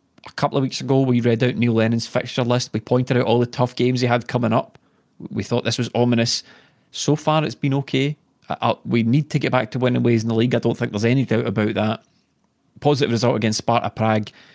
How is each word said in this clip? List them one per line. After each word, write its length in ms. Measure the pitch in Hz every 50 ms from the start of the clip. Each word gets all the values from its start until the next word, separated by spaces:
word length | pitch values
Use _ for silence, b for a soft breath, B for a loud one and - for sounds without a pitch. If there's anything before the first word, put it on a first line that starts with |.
| _ _ _ _ - -
A 40 | -
couple 240 | - - 143 - 143
of 60 | 135
weeks 180 | 127 - -
ago, 200 | 135 123 135 135
we 200 | 135 127 123 120
read 200 | 113 120 117 113 127
out 120 | 123 -
Neil 180 | - 120 120 113
Lennon's 340 | 113 110 113 117 117 113 -
fixture 360 | - - - 127 - - 123
list. 280 | 117 120 123 - - -
We 80 | 117
pointed 340 | - - 127 127 127 - 131
out 100 | 123 123
all 140 | 104 113 123
the 60 | 123
tough 300 | 120 - - 127 123 -
games 260 | - 123 127 127 123
he 60 | 123 120
had 200 | 120 120 117 -
coming 240 | - 123 120 113 110
up. 240 | 131 - - _ - _ _ _ _ _ _ _ - - -
We 140 | - 101 98
thought 200 | - 120 120 -
this 140 | 113 113 -
was 120 | 120 - -
ominous. 480 | 113 120 123 120 117 117 120 - - - b b b b b b b b b
So 240 | b - - - 143
far, 280 | 151 - 156 156 156 151
it's 100 | 120 117
been 180 | - - 143 135
okay. 420 | 143 135 - - 131 135 143 151 _ _ _ _ _ _ -
I, 80 | - - - 117
I, 40 | - - -
we 180 | - 120 120 113
need 260 | 113 123 151 151 -
to 80 | - 147
get 120 | 139 139
back 180 | 123 127 123 120
to 80 | - 131
winning 220 | 123 123 123 123 120
ways 200 | 120 117 113 107
in 60 | 117
the 60 | 113
league. 200 | 110 120 123 -
I 40 | 120
don't 160 | - 120 113 -
think 140 | 120 120
there's 140 | - 104 104
any 200 | 117 123 139 127
doubt 200 | - 107 110 -
about 300 | 117 101 110 107 107 110
that. 280 | 104 107 110 113 - _ _ _ _ _ _ _ _ _ _ _ _ _ _ _ -
Positive 320 | - 147 147 127 139 -
result 240 | 117 113 110 120 131
against 240 | 117 107 110 107 -
Sparta 300 | - - 117 117 - 107
Prague 380 | - - 110 110 110 107 107 - - b b b b